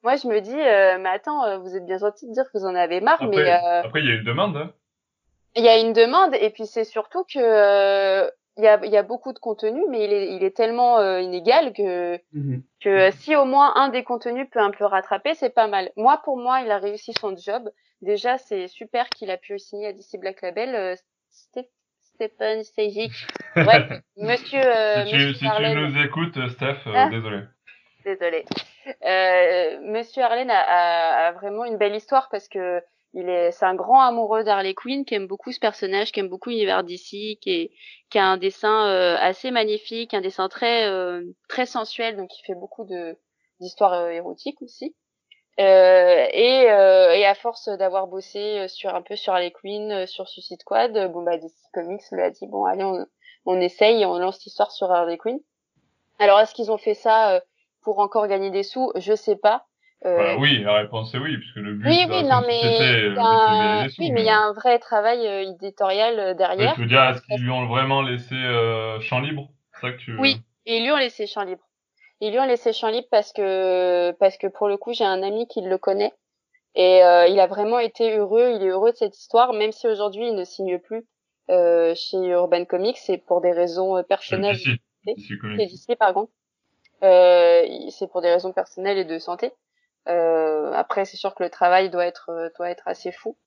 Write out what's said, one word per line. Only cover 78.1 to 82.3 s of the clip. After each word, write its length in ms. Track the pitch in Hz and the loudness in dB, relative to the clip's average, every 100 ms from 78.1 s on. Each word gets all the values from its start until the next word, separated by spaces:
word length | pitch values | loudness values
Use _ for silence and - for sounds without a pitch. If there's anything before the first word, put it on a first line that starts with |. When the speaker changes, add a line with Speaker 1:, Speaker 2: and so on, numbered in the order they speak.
| 214 | 0
Speaker 1:
heureux, 360 | 202 220 247 226 | 0 2 2 2
il 80 | |
est 60 | 190 | -2
heureux 220 | 185 220 | 2 0
de 40 | 233 | 0
cette 180 | 208 _ | -4 _
histoire, 340 | - 226 254 | 0 2 2
même 180 | 220 214 | 2 -2
si 160 | 214 233 | -2 -4
aujourd'hui 420 | 208 208 196 240 | -2 -4 -4 -6
il 60 | 208 | -4
ne 100 | 180 | -8
signe 340 | - 190 180 | -8 -6 -6
plus, 260 | _ 220 233 _ _ _ - | _ -12 -12 _ _ _ -2
euh, 420 | 185 175 170 165 170 | 2 4 4 2 -2
chez 220 | - 190 | -6 -4
Urban 480 | 180 | 0